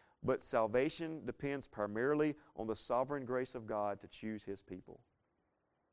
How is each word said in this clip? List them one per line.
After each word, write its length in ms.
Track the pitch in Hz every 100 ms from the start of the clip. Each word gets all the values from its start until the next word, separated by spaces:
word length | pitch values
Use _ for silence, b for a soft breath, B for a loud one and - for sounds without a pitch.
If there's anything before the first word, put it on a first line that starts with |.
| b b
but 200 | 120 131
salvation 800 | - 123 110 120 151 - 165 160 123
depends 420 | - 143 139 -
primarily 680 | - 104 107 131 151 151 139 B -
on 120 | 110
the 80 | 107
sovereign 480 | - 123 131 143
grace 320 | 123 127 127 123
of 100 | 110
God 360 | 107 104 101
to 60 | -
choose 360 | - 110 107
his 180 | - 98
people. 380 | - 92 - - _ _ _ _ _ _ _ _ _